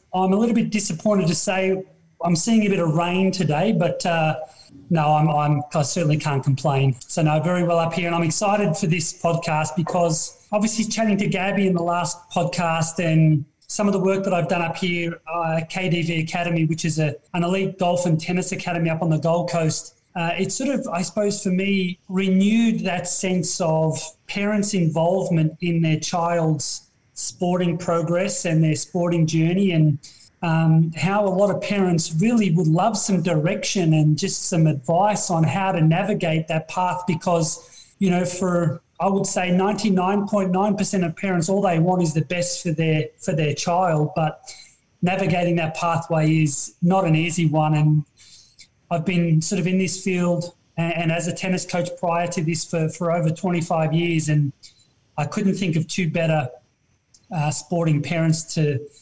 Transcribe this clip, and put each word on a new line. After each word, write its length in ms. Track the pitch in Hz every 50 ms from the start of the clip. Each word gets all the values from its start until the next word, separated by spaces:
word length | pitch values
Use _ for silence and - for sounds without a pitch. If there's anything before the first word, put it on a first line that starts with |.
| _ _ -
I'm 180 | 180 180 180
a 60 | 190 208
little 180 | 233 233 220
bit 140 | 233 175 160
disappointed 580 | - 214 - - 165 160 - 214 208 190 170 160
to 80 | 165
say 480 | - - 208 185 190 190 185 190 185 - - - _ _ _ _ _ -
I'm 120 | 175 170
seeing 260 | 160 - 233 226 220 208
a 40 | 196
bit 100 | 196 170
of 140 | 170 160 147
rain 380 | 165 170 175 180 185 190 190
today, 420 | 185 - 175 147 147 151 185 220 220
but, 320 | 160 175 156 - - -
uh, 340 | 180 165 165 156 156 151 - - - - - - - - - - -
no, 260 | 170 160 151 151 151
I'm, 120 | 151 156 156
I'm, 360 | 147 147 147 147 147 143 - - -
I 80 | 160
certainly 360 | 143 - - 185 165 151 151 151
can't 240 | - 156 139 135 -
complain. 520 | 143 135 - - 151 139 139 139 135 127 -
So, 220 | - - - 180 156
no, 180 | 156 151 156
very 220 | 151 175 180 180 175
well 160 | 170 170 170
up 140 | 165 165 -
here, 120 | 180 175
and 100 | 170 170
I'm 80 | 170 165
excited 540 | 160 - - 214 196 208 208 202 170 156 -
for 100 | 202 156
this 240 | 175 175 - - - -
podcast 540 | - 170 165 165 - 165 156 151 156 156 -
because 720 | 180 160 - - 180 170 170 160 - - - - - _ _ 208
obviously 320 | 214 208 226 - - 220
chatting 320 | - - 214 226 214 196 -
to 100 | 202 165
Gabby 400 | 196 185 185 202 202 202 196 190
in 60 | 180
the 100 | 170 170
last 460 | 175 175 175 170 - - - - _
podcast 760 | - 185 175 175 - 180 175 165 160 165 156 - - - 175
and 400 | 160 160 160 160 156 156 143 147 - _ _ _ -
some 200 | - - 208 202
of 60 | 190
the 60 | 190
work 240 | 180 190 196 190 190
that 100 | 196 180
I've 140 | 170 165 -
done 140 | 185 170
up 160 | 170 165 165 -
here, 420 | 190 180 175 170 170 170 165 - _ 160
uh, 340 | 165 170 165 160 160 165 160 -
K 220 | - 190 185 175
D 140 | 175 170 156
V 180 | 165 170 160
Academy, 440 | 156 160 - 175 175 175 170 165 160
which 200 | 156 165 165 -
is 140 | 165 143 156
a, 160 | 156 147 - - - _ -
an 100 | 175 170
elite 360 | 175 190 196 190 160 - -
golf 260 | 180 175 175 175 180
and 160 | 180 160 160
tennis 320 | - - 180 185 175 - 190
academy 380 | 185 - 180 175 170 165 160
up 100 | 160 160
on 80 | 185 165
the 100 | 156 151
Gold 300 | - 165 165 175 175 175
Coast, 460 | 175 170 160 156 156 - - - - _ _ _ _
uh, 160 | 180 165 170 175 175
it 140 | 190 190
sort 180 | - - 262 277
of, 160 | 269 - - -
I 160 | 165 175 185
suppose, 380 | - - 214 208 208 202 -
for 80 | - 196
me, 500 | 180 185 196 196 196 190 190 180 180 - _ -
renewed 680 | 185 185 196 190 185 190 196 208 220 233 233 226 180 170
that 280 | 175 185 175 180 - -
sense 540 | - - - 185 185 180 160 - - -
of 360 | 180 160 160 160 160 156 - - - - - _ _ -
parents' 460 | - 208 202 208 214 202 196 - 208
involvement 840 | 185 165 156 151 165 165 175 190 190 180 - 170 160 156 156 - -
in 200 | 180 175 165 165
their 180 | 165 160 156 151
child's 880 | - - - 175 170 170 175 170 160 156 156 131 - - - - - _ _ _ _ _ _
sporting 640 | - - - - - 180 175 180 180 180 175 175 170
progress 640 | - 185 165 165 156 165 170 175 196 196 - - -
and 160 | 175 160 160
their 140 | 160 156 151
sporting 520 | - - - - 180 175 175 170 165 160 156
journey, 440 | 160 160 160 165 180 196 202 190
and, 280 | 170 160 156 151 143 - - - - - - _ _ _
um, 500 | 180 165 160 160 165 160 160 160 160 160 - -
how 280 | - 185 202 214 208
a 40 | 190
lot 220 | 180 185 208 202
of 100 | 175 -
parents 540 | - - 208 196 190 180 170 160 - - 160 156
really 320 | 202 233 247 220 208 185
would 160 | 160 180 170 156
love 300 | 160 175 190 226 208 -
some 240 | - - 190 170
direction 720 | 160 180 165 151 147 180 202 196 - - - 202 170 160 156
and 240 | 156 151 151 151 156
just 320 | 196 190 - - - -
some 160 | 185 165 160
advice 640 | 156 143 135 - - 165 175 202 214 202 - - -
on 140 | 175 165 160
how 280 | 135 127 196 190 190
to 80 | 185 170
navigate 680 | 156 160 160 180 202 202 190 156 180 165 160 165 160 -
that 200 | 160 160 160 -
path 360 | - 185 180 180 175 175 - -
because, 840 | 170 175 - 185 175 165 165 160 - - - - - - - - _ _
you 100 | 196 185
know, 160 | 180 180 180
for, 560 | 175 - - 196 180 175 175 170 160 175 - - _ _ -
I 80 | 170 196
would 200 | 196 196 - -
say 240 | - 196 180 170
ninety-nine 760 | 180 185 190 202 202 - - 214 185 180 180 190 202 202 202 -
point 220 | 214 202 190 180
nine 260 | 180 185 202 214 196
percent 280 | 202 196 - - 190 175
of 120 | 160 160
parents, 340 | - - 196 180 175 160 190
all 120 | 190 196
they 160 | 190 190 170 160
want 240 | 160 180 185 180
is 140 | 175 156 143
the 100 | 160 147
best 380 | - 180 175 175 175 - - -
for 80 | 175
their, 340 | 156 165 160 160 156 156 147 - - _
for 140 | - 190 165
their 200 | 156 156 147 127
child, 580 | - - 180 170 180 185 175 160 151 151 147 -
but 260 | 170 156 156 - - - - - - - - _ _ _ _ _ _ 170
navigating 520 | 170 190 185 196 160 175 175 175 175 170 170
that 180 | 160 160 -
pathway 680 | - 175 170 165 160 - - 170 160 156 156 160 160 156
is 320 | 147 - - - - - _
not 240 | 175 175 190 196 180
an 100 | 165 160
easy 300 | 160 165 175 165 180 165
one. 300 | 151 147 156 156 156 156
And 300 | 151 151 151 151 151 147 - _ _ - - - - - _ _ _ - - _ _ _ _
I've 140 | 175 170 160
been 340 | 196 180 170 170 170 156 156
sort 200 | 160 - 208 180
of 80 | 165 185
in 100 | 180 190
this 260 | 190 - - - -
field 520 | 196 185 180 175 175 175 165 - - - _ _ _ _
and, 160 | 165 165 165 165
and 180 | 165 170 160
as 160 | 165 170 156 180
a 40 |
tennis 320 | 170 - - 185 185 180 -
coach 260 | - - 180 175 175 - -
prior 260 | - 170 165 175 175
to 180 | 170 - 190 156
this 220 | 160 170 156 -
for, 240 | - - 165 160 156
for 220 | - - 180 165
over 180 | 170 175 160 160
twenty-five 640 | 160 - - 180 175 170 160 - 180 160 160 151 156
years, 360 | 165 170 170 165 160 156 151
and 220 | 151 151 147 139 - _ - - - _ _ _ _ _ _ _ _
I 100 | 156 147
couldn't 280 | 151 - 214 214 190 165
think 220 | - 202 170 156
of 120 | 160 165 -
two 220 | - - 180 156
better, 400 | 143 170 165 160 160 151 131 120 - - _ _ _ _ _ _ _ _ _ _ _ _ _ _
uh, 200 | 190 156 147 151
sporting 500 | - - - - 180 170 170 165 151 143
parents 500 | 147 - 180 165 165 165 156 - - - -
to, 240 | 165 151 147 139 117 - - - _